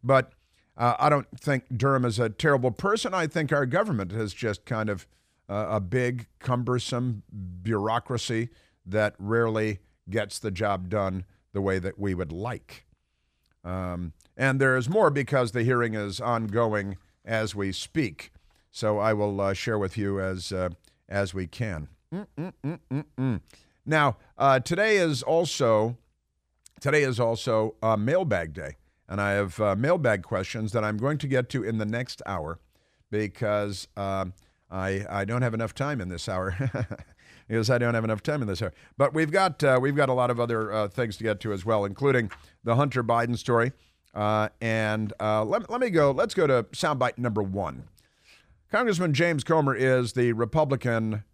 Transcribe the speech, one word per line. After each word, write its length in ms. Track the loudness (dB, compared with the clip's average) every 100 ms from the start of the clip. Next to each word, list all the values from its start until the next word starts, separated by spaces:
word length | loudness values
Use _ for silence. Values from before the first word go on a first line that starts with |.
But, 300 | 6 4 4 _ _ _ _ 0
uh, 180 | 0 4
I 120 | 4
don't 180 | 4 0 -8
think 260 | -2 -2 -2 0
Durham 280 | 2 4 2
is 120 | 2
a 120 | 0
terrible 420 | 2 2 4 2
person. 420 | 0 0 0 0
I 140 | -2 -2
think 260 | -2 0
our 140 | 0 2
government 440 | 0 0 -2 -2
is 220 | -4 -6
just 320 | -2 -4 -4 -4
kind 240 | -4 -2
of, 160 | -4 -8 _ _ _ _
uh, 180 | -6 -2
a 80 | -2
big, 480 | 0 0 0 -2 -10 _
cumbersome 840 | -2 -2 0 -2 -2 -4 -2 -4 -10 -12 -12 -8
bureaucracy 880 | -2 0 0 -2 -2 -6 -2 -2 -4 _ _ _ -4
that 300 | 0 0 -2
rarely 600 | -2 2 2 2 -2 -2 _ _ -6
gets 300 | -4 -4 -6
the 140 | -6
job 380 | -2 0 -2 -2
done 360 | 0 0 -2 -8 _ _
the 80 | -2
way 180 | 0 0
that 180 | -2 -4
we 160 | -4
would 180 | -2 -4
like. 540 | -6 -8 -8 _ -20 _ _ _ _ _ _ _ _
Um, 500 | -8 -6 -4 -6 -8 -10 _ -2
and 240 | 0 4
there 160 | 4 4
is 100 | 2
more 220 | 4 4
because 420 | 4 0 0 0
the 120 | 0
hearing 320 | 2 2 2 -2
is 260 | -4 -4
ongoing 760 | -2 -2 0 0 2 0 -2 -8 _ _ -4
as 300 | -2 -2 -2
we 160 | -4
speak. 600 | -4 -6 -2 -4 -4 -20 -20 _ _ _
So 300 | -4 0 2
I 140 | 2
will, 280 | 2 0 0
uh, 120 | 0
share 260 | 0 -2 -2
with 180 | -2 -2
you 220 | -2 -2
as, 320 | -2 -4 -6
uh, 180 | -4 -4 -6 _ _ _
as 260 | -2 -2
we 140 | -4 -8
can. 400 | -6 -6 -6 -10 -16 _
Mm-mm-mm-mm-mm. 1300 | -12 -12 -12 -12 -8 -8 -8 _ -8 -8 -4 -2 -2 -6 -20 _ _ -2
Now, 320 | 2 2 0 _ 0
uh, 220 | 4 4
today 380 | 2 0 2 4
is 260 | 2 0
also, 720 | 0 0 0 0 4 4 2 -4 _ _ _ _ _ _ _ -8
today 220 | 0 2
is 180 | 2 2
also, 560 | 0 0 0 2 0 0
uh, 160 | 0 2
mailbag 560 | 4 2 2 0 -2
day. 220 | -8 -10 -12 _ _ -8
And 120 | -2
I 120 | 0
have, 280 | 2 0 0
uh, 160 | 2 2
mailbag 460 | 2 2 2 0
questions 500 | 0 -4 -4 -4 -2
that 100 | -2
I'm 140 | -2 -2
going 200 | -2 -2
to 80 | 0
get 220 | 0 0
to 140 | -4
in 160 | -2 -2
the 60 | -2
next 360 | -4 -6 -10 -8
hour 320 | -6 -6 -10 _ _ _ _ _
because, 800 | -4 -4 -4 -2 0 0 -6 -10 -6
uh, 280 | -4 -2 -4 -8 _ _ _
I, 320 | -4 -2 -2 -2
I 160 | -4 -2
don't 160 | 0
have 140 | 0 0
enough 180 | -4
time 260 | -4 -4 -4
in 100 | -6
this 200 | -6 -4
hour 260 | -4 -4 -2
<laughs> 880 | -4 -4 -6 -8 -16 _ _ -20 _
because 240 | -2 2
I 80 | 2
don't 160 | 2 0
have 80 |
enough 180 | 0 -2
time 220 | -2 -4
in 40 | -2
this 140 | -4
hour. 100 | -6 -8 -20 0
But 180 | 0 2
we've 160 | 0
got, 320 | 2 0 2
uh, 160 | 4 4
we've 140 | 4 2
got 140 | 2
a 40 |
lot 160 | 2 2
of 100 | 0
other, 320 | 0 0 -2
uh, 160 | -2 -2
things 300 | -2 -4 -2
to 60 |
get 160 | -2 -2
to 140 | -4
as 120 | -4 0
well, 200 | 0 0
including 440 | 0 2 2 0 -8 -20 _
the 120 | 0 2
Hunter 280 | 2 0
Biden 320 | 2 2 2 -2
story. 360 | 2 2 2 -2 _ _ _
Uh, 360 | -2 0 2 0 _
and, 500 | -2 0 0 0 -4 -4
uh, 240 | 0 2
let, 280 | 2 -2 -2
let 100 | -2
me 80 | 2
go, 220 | 4 4
let's 240 | 2 0 2
go 100 | 4
to 180 | 4 0
soundbite 460 | -4 -2 0 0 0
number 240 | -2 0
one. 440 | -2 -2 -4 -8 -16 _ _ _ _ -20 _ _ _
Congressman 420 | 0 2 2 2 2
James 280 | 2 2
Comer 300 | 2 2 4
is 400 | 2 4 4 2
the 200 | 2 2
Republican 880 | 2 0 2 2 0 0 0 0 -4 -8